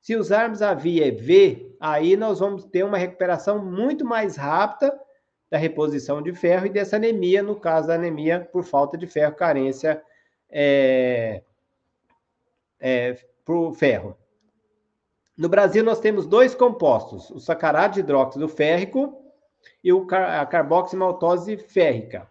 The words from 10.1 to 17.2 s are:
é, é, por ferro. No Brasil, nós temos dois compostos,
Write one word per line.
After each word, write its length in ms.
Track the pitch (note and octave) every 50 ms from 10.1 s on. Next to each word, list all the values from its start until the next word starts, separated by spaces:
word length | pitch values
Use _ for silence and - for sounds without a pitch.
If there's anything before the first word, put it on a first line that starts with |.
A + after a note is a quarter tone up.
| _ _ _ _ _ _ _ _
é, 920 | - D3+ C#3+ C#3+ C#3 C#3 C3+ C3 C3 B2+ B2+ B2+ B2 A#2+ A2+ A2+ G#2+ F#2 - _ _ _ _ _ _ _ _ _ _ _ _ _ _ _ _ _ _ _ _ _ _ _ _ _ _ _
é, 340 | - C3 B2+ B2 B2 B2 B2 B2 _ _ _ _ _
por 300 | - E3 F3 E3 D#3+ -
ferro. 420 | - - C#3 B2 G2 F#2 G2+ F#2 _ _ _ _ _ _ _ _ _ _ _ _ _ _ _ _ _ _ _ _ _ _ _ _
No 140 | - D#3 E3+
Brasil, 340 | F3 G#3 G3+ F#3+ - G#3+ A3
nós 160 | A3+ A3+ A3+
temos 260 | - G#3+ G#3+ G3+ E3
dois 280 | D#3 F#3+ A3+ B3+ B3+ B3+
compostos, 760 | - B3 A#3+ A3 - F3 D3 B2 G#2+ - - - F#2